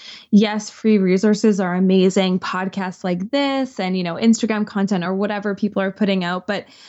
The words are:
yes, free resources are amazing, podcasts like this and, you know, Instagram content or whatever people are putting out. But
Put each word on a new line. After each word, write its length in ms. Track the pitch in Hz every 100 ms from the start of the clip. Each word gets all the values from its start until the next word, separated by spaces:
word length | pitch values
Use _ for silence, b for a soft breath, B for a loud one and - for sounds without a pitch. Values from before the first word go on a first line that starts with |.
| B B B
yes, 380 | 202 214 214 214
free 280 | - 220 208
resources 640 | 185 190 214 208 220 196
are 160 | 180 180
amazing, 640 | 190 190 185 190 185 185
podcasts 640 | - 185 190 196 185 -
like 280 | 185 180 202
this 480 | 285 277 269 262 -
and, 180 | 185 185
you 60 |
know, 120 | 175 165
Instagram 500 | 226 226 226 214 208
content 380 | 202 196 190
or 100 | 175
whatever 420 | 190 208 208 208 196
people 260 | 208 202
are 100 | 196
putting 320 | - 202 190
out. 240 | 175 180 -
But 180 | 196 - B